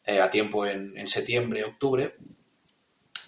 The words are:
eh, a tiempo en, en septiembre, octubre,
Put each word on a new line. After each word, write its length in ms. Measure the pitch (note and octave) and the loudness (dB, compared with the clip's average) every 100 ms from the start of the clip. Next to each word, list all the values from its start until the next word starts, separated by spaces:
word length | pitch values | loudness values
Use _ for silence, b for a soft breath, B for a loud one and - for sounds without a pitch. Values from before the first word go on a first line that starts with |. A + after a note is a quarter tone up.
eh, 160 | - G2+ | 0 4
a 80 | F#2 | 4
tiempo 380 | G#2 G#2 G#2+ G2+ | 4 0 0 -2
en, 320 | G2 G2 G2 | -4 -8 -10
en 80 | G2 | -4
septiembre, 580 | A2 A2+ A#2+ A#2 G#2+ | -4 0 0 0 -4
octubre, 520 | G#2+ - C3+ B2+ D3 - - - _ _ _ _ _ _ _ - | -6 -2 0 2 0 -6 -20 -20 _ _ _ _ _ _ _ -12